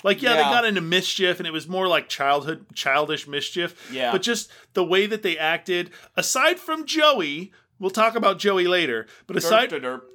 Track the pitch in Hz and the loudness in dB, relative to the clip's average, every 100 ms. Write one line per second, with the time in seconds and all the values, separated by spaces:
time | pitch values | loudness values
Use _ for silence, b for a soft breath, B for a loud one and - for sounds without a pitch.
0 | 196 196 254 233 147 247 226 190 165 185 | -2 2 2 4 4 4 2 0 0 0
1 | 185 - 185 175 175 160 156 185 185 160 | 0 0 0 0 -4 -8 -6 -2 2 0
2 | - - 139 143 143 151 - - 143 139 | 0 -2 2 2 0 -8 -10 -6 0 2
3 | 151 151 143 143 139 175 170 - - 131 | 0 -4 -6 -6 -6 -6 -6 -8 -12 -4
4 | 123 185 233 226 - B B - 175 185 | -2 0 0 -4 -6 B B -4 0 2
5 | 208 214 202 160 156 165 - 175 175 B | 0 -2 -4 -2 -2 -2 -2 -4 -4 B
6 | B - - 262 302 359 - 311 285 311 | B -4 -2 0 0 0 -4 -8 -4 2
7 | 302 262 156 147 190 b b _ 190 202 | 4 4 -2 -6 -12 b b _ -4 2
8 | 226 226 202 185 202 190 175 180 151 113 | 2 4 0 2 0 2 2 2 2 -2
9 | 110 B - - 165 220 247 151 127 127 | -6 B -6 -4 4 4 4 -2 -6 -8
10 | - | -12